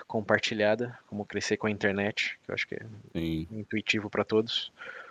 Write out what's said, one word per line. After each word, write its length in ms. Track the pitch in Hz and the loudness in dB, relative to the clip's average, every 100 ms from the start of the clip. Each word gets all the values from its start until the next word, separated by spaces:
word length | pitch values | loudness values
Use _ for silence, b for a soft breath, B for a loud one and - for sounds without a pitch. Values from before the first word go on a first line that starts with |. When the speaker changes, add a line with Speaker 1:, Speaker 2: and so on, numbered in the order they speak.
| - | -4
Speaker 1:
compartilhada, 880 | 117 101 104 - 107 104 110 123 - - | -4 4 4 4 2 4 4 0 -8 -10
como 180 | 104 | -8
crescer 320 | 101 101 - 107 | -4 -4 0 0
com 120 | 107 | 2
a 20 | |
internet, 640 | 101 104 98 101 - - - | 2 2 2 0 0 -4 -4
que 80 | - | -6
eu 40 | |
acho 120 | - - | -4 -4
que 80 | |
é 100 | - 113 107 - | -6 -10 -14 -8
Speaker 2:
Sim. 320 | 85 82 80 85 | -4 0 -2 -4
Speaker 1:
intuitivo 580 | 110 101 110 - 110 101 | -8 -4 -4 0 0 0
pra 140 | 107 | -2
todos. 480 | 101 110 117 - - - B B B | 2 4 2 -2 -4 -12 B B B